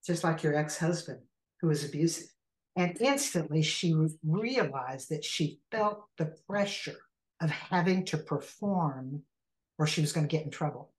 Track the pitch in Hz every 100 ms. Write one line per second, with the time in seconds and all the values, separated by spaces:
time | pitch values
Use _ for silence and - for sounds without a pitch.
0 | - 170 170 160 156 147 151 - 165 175
1 | - - - _ _ _ 165 151 - 151
2 | 165 - - _ _ _ _ - 180 -
3 | 247 277 - 180 147 151 156 - 175 160
4 | 156 156 156 170 226 262 170 135 127 135
5 | - 156 - - 151 - _ 220 208 208
6 | - _ 156 - _ 202 202 - - -
7 | - _ _ _ 160 - - 185 175 185
8 | 185 156 - 143 - - 208 190 160 131
9 | 131 143 - _ _ _ _ _ 151 -
10 | 151 165 147 156 147 - 156 - -